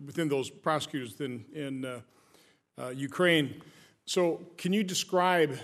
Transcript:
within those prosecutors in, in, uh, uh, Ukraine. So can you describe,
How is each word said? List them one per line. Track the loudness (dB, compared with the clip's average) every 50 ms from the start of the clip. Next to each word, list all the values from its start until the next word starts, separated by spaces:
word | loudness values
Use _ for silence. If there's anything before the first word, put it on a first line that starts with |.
| -14
within | -8 -4 -2 0 0
those | 0 0 -2 -4
prosecutors | -8 -4 -2 0 0 0 -2 -4 -6 -8 -8 -8 -8 -8
in, | -6 -6 -6 -8 -12 -12 -10
in, | -8 -8 -6 -6 -6 -6
uh, | -8 -8 -10 -14 _ _ _ _ _ _ -20 _ _ _ _ _ _ _
uh, | -12 -10 -8
Ukraine. | -8 -6 -6 -4 0 4 6 6 6 6 4 0 -4 -10 -18 -20 -20 -20 -20 -20 _ _ _
So | -4 0 0 2 2 0 -2 -8 -16 -10
can | -6 -2 0
you | 0 0
describe, | 0 0 -2 -4 -2 0 2 4 4 6 6 4 4 2 0 -4